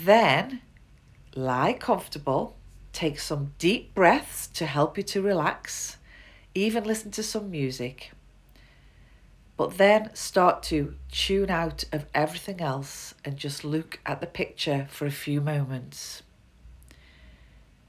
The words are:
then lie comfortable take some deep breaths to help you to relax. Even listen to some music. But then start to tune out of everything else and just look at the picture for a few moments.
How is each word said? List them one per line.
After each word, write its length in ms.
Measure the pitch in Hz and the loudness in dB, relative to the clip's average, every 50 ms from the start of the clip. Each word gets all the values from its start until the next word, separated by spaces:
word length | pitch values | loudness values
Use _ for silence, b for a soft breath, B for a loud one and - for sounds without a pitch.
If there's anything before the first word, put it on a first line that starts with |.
| 160 | 4
then 560 | 190 208 233 214 208 131 156 196 262 262 240 - - - - - - - - - - - - - - - | 6 8 8 8 6 6 4 2 -2 -6 -12 -14 -18 -20 -20 -20 -20 -20 -20 -20 -20 -20 -20 -20 -12 -6
lie 380 | 131 131 131 123 127 139 190 254 | -4 -2 0 2 2 2 2 0
comfortable 840 | 247 - - 262 294 - - - 151 143 143 131 156 226 233 - - - - - - - - - | 0 0 0 0 0 0 -6 -12 -6 -2 0 0 0 0 -2 -8 -16 -20 -20 -20 -20 -20 -16 -8
take 240 | - 175 156 143 - | -4 -2 -2 -2 -4
some 360 | - - 160 143 143 139 - - | -6 -6 -4 -4 -4 -6 -6 0
deep 340 | - 170 220 - - - - | 2 2 2 2 -2 -4 2
breaths 540 | 202 185 170 226 302 - - - - - | 6 8 8 8 6 2 -4 -8 -10 -10
to 200 | - - - 226 | -10 -6 -4 -4
help 300 | 208 143 147 147 160 - | 0 2 2 2 2 0
you 60 | 202 196 | -4 -6
to 180 | - - 202 | -4 -2 0
relax. 800 | 190 202 196 170 151 175 - - - - - - - - - b b b b b b b b b b b - | 0 2 2 2 0 0 -2 -4 -8 -10 -10 -8 -8 -10 -12 b b b b b b b b b b b -2
Even 300 | 190 202 226 220 233 202 | 0 0 2 0 0 0
listen 260 | 214 220 214 - 208 | 0 -2 -2 -4 -6
to 140 | 196 - 214 | -8 -6 -6
some 260 | - - 214 208 196 | -4 -4 -6 -6 -6
music. 600 | 175 151 139 131 - - 123 123 139 - - - - - - - - _ _ - b b b b b b b b b b b b b b b b b - - - _ | -4 -2 -2 -2 -2 -4 -6 -8 -8 -12 -18 -20 -20 -20 -20 -20 -20 _ _ -20 b b b b b b b b b b b b b b b b b -20 -20 -10 _
But 220 | - - - 175 180 | -2 -2 0 4 6
then 360 | 190 202 208 214 214 - - | 6 8 8 6 4 0 -8
start 480 | - - - - 190 180 180 - - - | -10 -10 0 4 6 6 6 6 4 0
to 300 | - 165 151 143 143 - - - - | -2 -2 0 -2 -2 -6 -10 -14 -10
tune 400 | - - - - 196 196 196 185 | -4 -4 0 0 2 2 2 2
out 320 | 185 165 165 160 151 - - - - | 0 0 -2 -2 -4 -8 -8 -6 -6
of 140 | 151 - - - | -6 -6 -2 0
everything 460 | 147 151 156 - 170 - - 196 175 | 0 0 0 -2 -6 -10 -10 -8 -4
else 520 | 170 143 131 135 139 139 - - - - - - - | -4 -4 -4 -4 -6 -10 -12 -14 -16 -16 -18 -12 -10
and 120 | 147 139 | -10 -8
just 280 | 139 - 143 143 - - | -8 -8 -8 -8 -8 -4
look 340 | 151 151 156 160 - - - - | -4 -2 -2 -4 -6 -12 -12 -8
at 140 | - 143 - | -8 -6 -6
the 80 | 175 170 | -8 -8
picture 580 | - - - - - - - 160 143 139 135 143 | -6 -6 -6 -6 -6 -6 -2 0 0 0 -2 -4
for 180 | - - 147 | -6 -6 -4
a 40 | 147 | -4
few 300 | 143 - - 151 143 147 | -4 -4 -4 -2 -2 0
moments. 840 | 143 151 151 143 139 127 135 127 123 - - - - - - - - _ _ _ _ _ _ _ - - - - - b b b b b b b b b b b b b b b b b b b _ | 0 0 0 0 -2 -2 -4 -8 -8 -12 -14 -14 -14 -14 -14 -16 -18 _ _ _ _ _ _ _ -20 -20 -20 -20 -20 b b b b b b b b b b b b b b b b b b b _